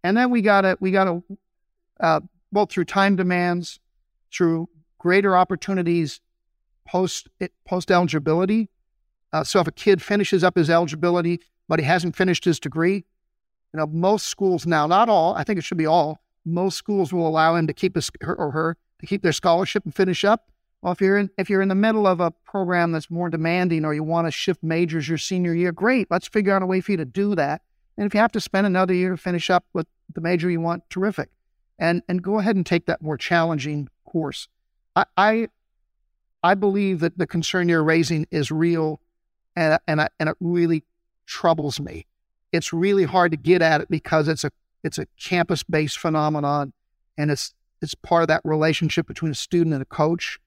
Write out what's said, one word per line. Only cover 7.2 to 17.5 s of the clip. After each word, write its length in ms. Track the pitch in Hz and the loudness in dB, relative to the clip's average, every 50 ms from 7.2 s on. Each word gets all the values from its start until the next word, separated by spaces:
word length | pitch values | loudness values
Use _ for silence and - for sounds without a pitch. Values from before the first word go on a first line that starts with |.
| - - _ _ | -12 -16 _ _
it, 120 | 190 - _ _ _ | -12 -12 _ _ _
post 240 | - 185 180 - - | -6 -6 -6 0 2
eligibility. 800 | 190 175 180 147 156 156 139 156 156 170 185 190 214 226 220 - _ _ _ _ _ _ _ _ _ _ _ _ | 2 2 4 2 0 -2 0 0 0 2 2 2 2 0 0 -4 _ _ _ _ _ _ _ _ _ _ _ _
Uh, 120 | - 156 151 | -4 -4 -4
so 160 | - - 196 | 0 0 0
if 60 | 165 | 0
a 60 | 165 | 0
kid 280 | - - - 208 196 165 | -4 0 2 2 2 2
finishes 420 | - - 208 208 202 - 202 180 | 2 -2 0 0 0 2 2 2
up 140 | 170 180 - | 2 2 2
his 140 | 185 160 143 | 2 2 4
eligibility, 680 | 165 170 175 156 160 156 170 175 175 175 165 170 175 170 _ _ _ _ _ - | 4 2 2 0 -4 -2 0 0 0 2 0 -2 -4 -4 _ _ _ _ _ -2
but 100 | 160 160 | -2 -2
he 60 | 147 | 2
hasn't 320 | 139 175 180 165 175 - | 2 0 0 0 -4 -2
finished 300 | - 190 185 170 - - | 0 0 0 0 0 0
his 120 | 180 160 - | 0 0 0
degree, 460 | - 147 - 160 165 180 196 202 - _ _ _ _ _ _ _ _ _ _ _ _ _ - | -4 -8 -4 -2 0 0 0 -2 -6 _ _ _ _ _ _ _ _ _ _ _ _ _ -6
you 40 | 156 | -4
know, 80 | 156 | -4
most 420 | 151 156 165 175 190 214 202 - - | -2 -2 0 2 2 2 0 -2 -8
schools 380 | - - 196 190 180 156 - | -6 -2 0 0 0 0 0
now, 200 | 170 165 156 147 | 0 2 2 2
not 240 | 156 175 196 233 233 | 2 4 4 4 4
all, 240 | 214 180 160 175 - | 4 4 2 2 0
I 100 | - 143 | -2 -2
think 140 | - 214 175 | -2 -4 -4
it 60 | 151 | -4
should 120 | - - | -4 -4
be 80 | 165 160 | -2 0
all, 380 | 151 160 175 147 156 151 - _ _ _ _ _ | 2 2 2 2 0 -4 -10 _ _ _ _ _
most 320 | 165 170 175 185 196 - - | -4 -2 -2 -2 -2 -4 -6
schools 340 | - - 208 196 180 135 | -6 -2 0 0 0 0
will 160 | 180 175 165 160 | 0 -2 0 0
allow 280 | 160 160 160 165 | 2 4 4 4